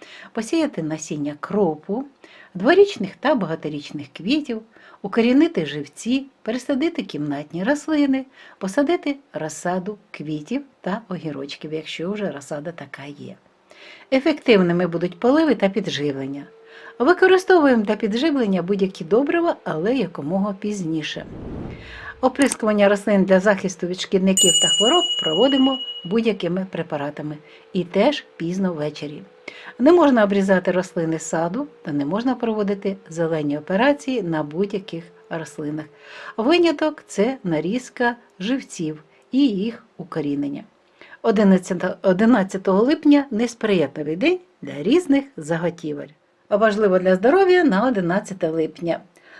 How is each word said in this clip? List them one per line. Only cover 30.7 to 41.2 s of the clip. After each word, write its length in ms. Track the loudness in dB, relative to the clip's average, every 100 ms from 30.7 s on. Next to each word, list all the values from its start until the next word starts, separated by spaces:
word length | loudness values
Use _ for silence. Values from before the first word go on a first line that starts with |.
рослини 480 | 0 -2 -4 -2 -4
з 40 |
саду 440 | -4 -4 -2 -4 -8 -10
та 100 | -6
не 120 | -4
можна 300 | -2 -2 -2
проводити 640 | -2 -2 -2 -2 -4 -4 -8 -10
зелені 500 | -4 -2 -2 -2 -4
операції 640 | -2 2 2 0 -2 -4
на 200 | -2 -4
будь-яких 600 | -4 -4 -4 -6 -8 -14 -14 -20 -12
рослинах. 540 | -10 -10 -10 -8 -8 -10 -18 -20 -18 -12 -4
Виняток — 640 | 2 4 4 2 -2 -4 -8
це 300 | -2 -2 -2
нарізка 720 | -2 -2 -2 -4 -6 -4 -2 -4 _ -8
живців 600 | -4 -4 -6 -8 -8 -8 -16 _ _
і 160 | 2 2
їх 360 | 2 -4 -6 _ -18
укорінення. 680 | -10 -6 -4 -2 -4 -8 -14 _ _ _ -20 -4